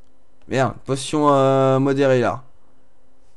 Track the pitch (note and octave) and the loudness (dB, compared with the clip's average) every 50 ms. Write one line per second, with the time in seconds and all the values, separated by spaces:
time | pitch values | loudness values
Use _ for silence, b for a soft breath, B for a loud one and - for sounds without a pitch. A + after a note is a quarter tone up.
0 | - - - - - - - - - - G#2 C3 C3 G#2 - - - - C3+ C3+ | -18 -18 -18 -18 -18 -18 -18 -18 -8 -4 0 0 0 0 -2 -6 -6 -6 -4 -4
1 | - - D#3 D3+ D3 D3 C#3 C3+ C3+ C3+ C3+ C3+ C3+ C3+ C3+ C3 C3+ C#3 C3+ C#3 | -4 -2 0 2 4 6 6 6 6 4 4 4 4 4 4 2 2 2 2 2
2 | C#3 C3 C3 B2 A#2 G2 E2 - - - - - - - - - - - - - | 4 4 4 4 2 0 -2 -4 -8 -14 -18 -18 -18 -18 -18 -18 -18 -18 -18 -18
3 | - - - - - - - | -18 -16 -18 -18 -18 -18 -18